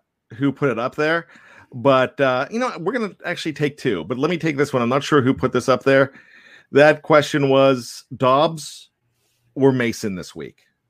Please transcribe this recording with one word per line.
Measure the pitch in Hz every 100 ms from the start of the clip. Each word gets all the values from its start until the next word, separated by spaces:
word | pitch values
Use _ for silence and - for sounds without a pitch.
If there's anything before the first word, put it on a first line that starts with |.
| _ _ _
who | 123 139
put | 139 143
it | 110
up | 123 -
there, | 151 165 165 - _ - -
but, | 127 123 131 123 -
uh, | 135 127 139
you | -
know, | 240 165
we're | 170
gonna | 247 208 - -
actually | 175 165
take | 147 151 147
two. | 135 92 78
But | 123
let | 147
me | 175
take | 160 139
this | 139
one. | 131
I'm | 117
not | 139
sure | - 151
who | 127 135
put | 127
this | 127 123
up | 127
there. | 135 135 135 - _ _ _ - _
That | 131 151 147
question | - 156 139 151 139
was | 135 139 131 117 - - 120
Dobbs | 131 135 165 160 143 - - _ _ _ _ _ _ -
or | 135
Mason | 127 117 107 110 92
this | 78 82
week, | 67 _ _ _ _